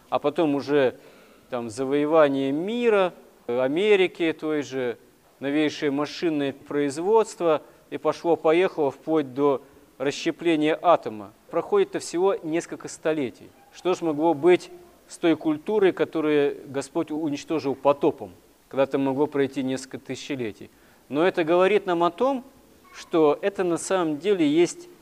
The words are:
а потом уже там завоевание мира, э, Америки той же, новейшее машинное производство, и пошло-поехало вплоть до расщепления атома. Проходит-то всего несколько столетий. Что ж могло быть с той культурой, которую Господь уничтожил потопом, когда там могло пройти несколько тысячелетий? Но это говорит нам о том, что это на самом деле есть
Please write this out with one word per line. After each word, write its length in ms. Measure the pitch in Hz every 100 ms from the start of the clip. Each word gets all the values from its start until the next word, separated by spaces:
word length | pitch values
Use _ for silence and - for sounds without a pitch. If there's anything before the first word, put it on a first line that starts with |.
| _
а 100 | 127
потом 360 | 147 139 160 143
уже 400 | 127 147 127 131 - - - _ _
там 200 | 123 117
завоевание 800 | 107 135 143 147 165 147 135 135
мира, 640 | 147 185 240 240 208 185 - - _ -
э, 100 | 120
Америки 720 | 131 151 214 202 180 - 165 156
той 260 | 156 151
же, 340 | 127 131 123 113 _ _ _ -
новейшее 520 | 135 147 151 147 151
машинное 600 | 139 147 - 175 151 139
производство, 1120 | 135 - 147 143 139 180 226 214 - 170 147 - - _
и 80 | 143
пошло-поехало 920 | 156 143 170 156 160 165 185 - 139
вплоть 420 | - - 160 135
до 280 | 123 143 131 - - - -
расщепления 800 | 135 - 165 156 170 156 151 156
атома. 500 | 175 160 - 107 101 - -
Проходит-то 500 | 165 160 202 190 165
всего 360 | - 170 190 185
несколько 460 | 165 165 - 156 143
столетий. 600 | - 160 156 123 - 98 - _
Что 200 | - 175
ж 80 | 180
могло 320 | 165 147 165
быть 360 | 151 170 180 - - - _ -
с 100 | -
той 200 | 170 156
культурой, 560 | 160 151 180 214 190
которую 640 | - 151 160 151 147 143 - -
Господь 440 | 135 139 170 160
уничтожил 640 | 156 160 143 - 160 139 123
потопом, 560 | 139 143 160 - 101 90 _ _ _
когда 180 | 127 135
там 180 | 143 135
могло 200 | 135 147
пройти 380 | 143 135 139
несколько 360 | 131 131 - 127
тысячелетий? 680 | - 131 - 139 113 - 104 _ _ _ -
Но 180 | 135 180
это 200 | 180 156
говорит 400 | 175 185 208 196
нам 180 | 170
о 80 | 175
том, 320 | - 254 269 - - _ _ _
что 460 | - - 170 151 147
это 220 | 202 202
на 140 | 185 165
самом 400 | - 190 160 147
деле 280 | 175 196 147
есть 440 | 156 170 - - -